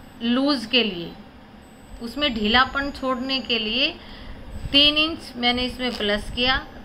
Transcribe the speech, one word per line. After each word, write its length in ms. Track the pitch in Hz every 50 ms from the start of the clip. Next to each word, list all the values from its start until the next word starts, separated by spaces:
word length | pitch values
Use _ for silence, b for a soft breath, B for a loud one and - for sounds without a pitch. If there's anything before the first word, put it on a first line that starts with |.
| - - - - 233
लूज 420 | 233 240 254 269 285 294 254 220 214
के 160 | - 247 214
लिए, 260 | 214 185 170 170 - - - - - - - - - - - - - - - - - - -
उसमें 320 | 233 226 - 285 294 294 233
ढीलापन 560 | 226 208 208 226 247 262 262 - 277 277 285
छोड़ने 480 | 277 - 262 262 262 240 254 269 269 262
के 180 | - - 240 226
लिए 340 | 220 214 220 247 277 311 339 B B B B B B B B B - - - - - -
तीन 260 | - 285 285 294 294 302
इंच 340 | 311 320 330 - - - - 247
मैंने 280 | 240 240 247 247 254
इसमें 260 | 247 240 - 254 247 240
प्लस 380 | - 214 202 202 208 208 -
किया, 340 | - 240 247 254 262 285 285 - - - -